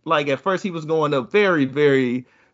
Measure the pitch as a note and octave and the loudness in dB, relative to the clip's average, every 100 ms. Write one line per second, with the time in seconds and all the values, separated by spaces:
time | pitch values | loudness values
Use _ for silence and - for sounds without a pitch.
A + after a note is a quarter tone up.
0 | - D#3+ D3 C3+ F#3+ F#3 G3+ E3 D3+ D#3+ | -2 -2 0 -2 -2 -2 -4 -8 -4 -2
1 | D3 C#3+ A#2 G#3 G3+ E3+ C3+ C3+ D3 C3+ | 0 0 0 0 2 2 0 2 2 4
2 | B2+ B2 B2 _ _ | 0 -2 -8 _ _